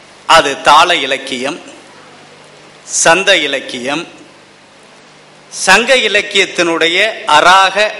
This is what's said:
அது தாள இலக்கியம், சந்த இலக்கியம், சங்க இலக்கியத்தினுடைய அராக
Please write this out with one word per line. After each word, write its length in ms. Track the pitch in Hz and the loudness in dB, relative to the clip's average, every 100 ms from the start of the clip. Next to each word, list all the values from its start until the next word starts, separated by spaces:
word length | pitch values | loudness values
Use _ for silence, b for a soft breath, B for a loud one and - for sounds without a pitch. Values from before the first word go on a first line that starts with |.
| - - - | -20 -10 0
அது 360 | 165 143 131 | 2 2 0
தாள 340 | 147 147 175 170 | 2 4 4 0
இலக்கியம், 640 | 135 135 131 131 131 170 - - - - - - - - - - - - | -2 -6 -6 -8 -8 -10 -14 -20 -20 -20 -20 -20 -20 -20 -20 -20 -20 -20
சந்த 540 | - - 170 165 196 185 | -10 -2 0 2 2 0
இலக்கியம், 720 | 147 135 107 131 123 147 170 - - - - _ _ _ - - - - - - - | 0 -6 -8 -10 -8 -8 -8 -18 -20 -20 -20 _ _ _ -20 -20 -20 -20 -20 -20 -18
சங்க 460 | - - 190 233 254 | -6 0 2 2 0
இலக்கியத்தினுடைய 1300 | 220 202 - 202 190 185 170 165 165 175 214 - - | 0 -2 -2 -2 -2 -2 -2 0 0 0 -2 -4 0
அராக 680 | 151 160 190 190 190 214 - | 2 6 4 4 0 -4 -4